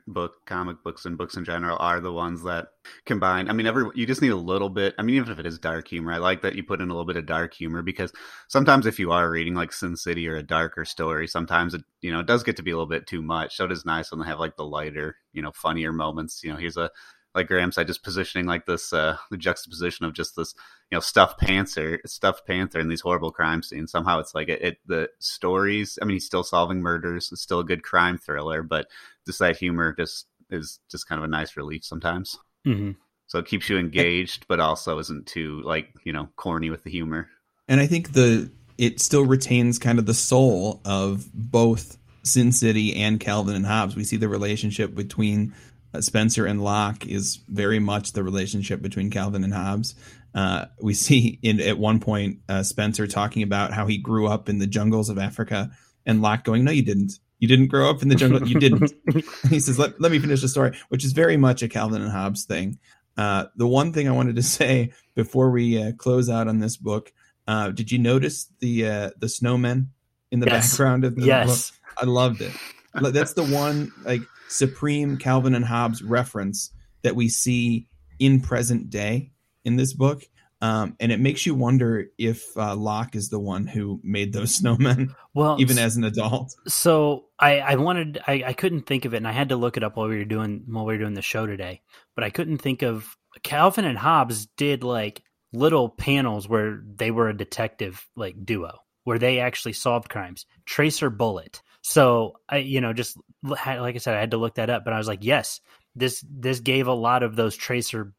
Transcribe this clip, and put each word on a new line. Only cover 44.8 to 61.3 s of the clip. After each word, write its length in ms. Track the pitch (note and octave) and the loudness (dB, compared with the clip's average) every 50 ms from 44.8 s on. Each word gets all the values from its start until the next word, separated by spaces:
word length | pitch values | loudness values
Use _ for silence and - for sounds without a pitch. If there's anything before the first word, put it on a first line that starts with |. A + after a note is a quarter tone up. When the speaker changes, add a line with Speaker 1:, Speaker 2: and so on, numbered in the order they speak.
| A2 F#2+ - | -4 -4 -4
Speaker 3:
between, 600 | G#2+ G#2 G2 - - A2 G#2 G#2 G#2 G#2 G#2+ - - - - - _ _ _ - | -6 -8 -6 -2 -2 0 0 2 0 0 -2 -4 -10 -20 -20 -20 _ _ _ -8
uh, 80 | D#2 | -6
Spencer 440 | - - - A2 A2 A2+ A#2 A2+ A2 | -4 -2 2 2 2 2 2 2 0
and 160 | E2+ G2+ G2+ G#2 | 0 0 -2 -2
Locke 420 | G2+ G2+ G#2 G#2 G2+ A2+ - - | 0 0 0 0 -2 -4 -6 -8
is 320 | - F#2+ G2 G2 - - - - - | -6 -6 -4 -4 -4 -6 -8 -10 -8
very 300 | G2 G2+ G#2 G2 A2 A2 | -4 -2 0 0 2 2
much 340 | G#2 G2+ G2+ G#2 G2 - - | 0 0 -2 -2 -4 -6 -6
the 100 | G#2 G2 | -4 -4
relationship 580 | F#2 F#2+ G2 F#2 - - G#2 G2 - G2 - | -2 -2 -4 -4 -4 -4 -6 -4 -4 -6 -6
between 280 | C#2+ G2 G2 G2+ F#2+ G2+ | -6 -6 -6 -4 -4 -4
Calvin 340 | G2 G2+ F#2+ G2 G2+ G2 F#2+ | -2 -2 -4 -2 -2 -2 -2
and 100 | G2 G2 | -2 -2
Hobbes. 420 | G2 F2 G2 G2 G2+ A2+ - - - - - - - - - - | -2 -2 -2 -2 -4 -4 -6 -8 -12 -18 -20 -20 -20 -18 -8 -4
Uh, 320 | G2 G2 F#2 F#2 E2+ - - - - | -2 0 0 0 -2 -6 -8 -10 -6
we 120 | - G#2+ G2+ | -4 -2 -2
see 440 | - - - C#3+ B2+ A#2 A2+ - - | 0 4 6 6 6 6 4 0 0
in, 180 | - A2+ G#2+ G#2 | 0 2 2 2
at 180 | D2 F#2+ G#2+ F#2+ | 2 2 0 2
one 220 | G#2+ G#2+ A2 A2 | 2 2 2 2
point, 400 | - - G#2+ G#2 G2+ G2+ G2 - - - | 2 0 0 0 0 -2 -4 -6 -6 -4
uh, 160 | F#2+ F#2+ F#2+ | -2 -2 -2
Spencer 440 | - - - G#2+ G#2+ G#2 - G#2+ G2+ | -2 -2 -2 -2 -2 0 -2 -4 -2
talking 360 | - G2+ G2+ G#2 - A2 G#2+ | -2 -2 -2 -2 0 -2 -2
about 300 | G2+ G2 G2+ G2+ - - | 0 0 0 0 0 -2
how 120 | G#2+ G#2 G2+ | -2 -2 0
he 100 | G#2+ G2+ | -2 -2
grew 280 | G2 - A2+ A2 G#2+ G#2+ | -2 0 0 2 2 2
up 200 | G#2 G#2 - - | 0 0 -2 -2
in 100 | G#2 G2+ | -2 0
the 80 | G2 G2 | 0 0
jungles 420 | G2+ G#2+ G#2 A2 A2 A2 G#2+ G#2+ | 0 2 2 4 2 2 2 0
of 80 | G#2 F#2+ | -2 -2
Africa, 520 | G2 G2 - - A2 - A2+ G2+ G2+ - - - _ _ _ _ - | -4 -4 -4 -4 -4 -4 -2 -4 -4 -4 -8 -14 _ _ _ _ -2
and 160 | - A2+ G#2+ | 2 2 4
Locke 240 | G#2+ G#2 A2 B2 - | 4 4 2 2 2
going, 180 | - A2 A#2 B2+ | 2 2 4 4
"No, 80 | C#3 | 4
you 120 | D#3 D3 C3 | 4 4 2
didn't. 360 | - G#2 G2 G2 G2 - - _ _ _ - | 2 2 2 0 0 -2 -8 _ _ _ 0
You 100 | A#2 A2+ | 4 8
didn't 180 | B2+ C3 C3+ C3 | 8 8 8 6
grow 220 | C3+ C#3 C3+ C#3+ | 4 4 4 4
up 120 | D3+ C#3 | 2 2
in 60 | - C#3 | 4 4
the 80 | C3+ | 6
jungle. 320 | B2+ C3+ B2+ B2+ C3 - A#2 | 6 6 6 6 4 4 4
You 100 | B2 D#3 | 4 6
didn't." 360 | C#3+ C3+ - - D3+ D3 - - - - D3 | 6 8 6 6 4 2 0 -2 -2 0 0
Speaker 2:
<laughs> 360 | D#3+ D#3 - - - - C3 | 0 0 -4 -4 0 2 4
Speaker 3:
He 100 | E3 D3 | 4 4
says, 180 | C3+ C3+ B2+ B2 | 4 2 2 2
"Let, 220 | D3 - - - | 2 2 2 2
let 140 | D3+ E3+ E3 | 2 4 4
me 60 | D3 | 4
finish 200 | C3+ D3 C#3+ C3+ | 4 2 2 2
the 80 | C3+ C3 | 2 2
story," 300 | C3 C#3+ C3 C3 C3+ - - - | 2 2 2 2 0 -4 -8 -4
which 160 | - C3 C3+ | -4 -2 0
is 80 | C3+ | 0
very 240 | C3 D3 E3 E3 | 2 4 4 4